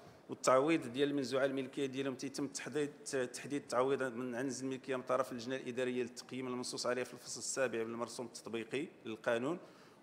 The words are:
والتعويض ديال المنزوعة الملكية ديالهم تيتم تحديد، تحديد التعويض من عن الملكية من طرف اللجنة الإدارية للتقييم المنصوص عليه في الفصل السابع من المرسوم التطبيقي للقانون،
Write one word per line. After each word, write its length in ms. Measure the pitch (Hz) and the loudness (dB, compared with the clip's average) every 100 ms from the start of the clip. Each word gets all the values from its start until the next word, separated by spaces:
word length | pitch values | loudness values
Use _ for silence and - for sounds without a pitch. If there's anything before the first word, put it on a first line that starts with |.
| - - - | -18 -18 -10
والتعويض 640 | 131 - 131 147 165 131 | 0 6 8 8 4 2
ديال 160 | 120 143 | 2 2
المنزوعة 360 | 143 123 131 | 2 2 2
الملكية 420 | 139 135 127 - 139 | 2 2 -2 -2 -2
ديالهم 280 | 131 135 | 0 -2
تيتم 340 | 123 135 131 139 | -2 -4 -4 -4
تحديد، 420 | - - 143 143 143 - 139 123 | -4 -4 0 -2 -4 -4 -2 0
تحديد 300 | - 131 143 | -4 -4 -4
التعويض 400 | - 120 131 135 | 2 4 4 4
من 320 | 131 117 127 | 2 -2 -4
عن 160 | 117 139 120 | -2 -2 -2
الملكية 360 | 131 131 135 131 | -4 -4 -2 -2
من 60 | |
طرف 300 | 123 127 131 | 2 2 2
اللجنة 240 | 127 113 131 | -4 -4 -4
الإدارية 460 | 127 123 127 123 | -4 0 0 0
للتقييم 440 | 120 120 - 127 131 | -2 -6 -10 -6 -4
المنصوص 400 | 123 123 135 123 | -4 -4 -2 0
عليه 180 | 123 | 0
في 100 | 123 | -2
الفصل 240 | 127 - 127 | -6 -10 -8
السابع 400 | - - 127 113 | -4 0 0 0
من 140 | 113 | -2
المرسوم 340 | 117 117 - 120 | -2 -4 -6 -8
التطبيقي 600 | - - 113 107 127 156 - | -10 -6 -6 -2 -2 -4 -8
للقانون، 540 | 120 107 - 117 131 175 - - - - | -8 -4 2 2 2 -2 -6 -20 -20 -16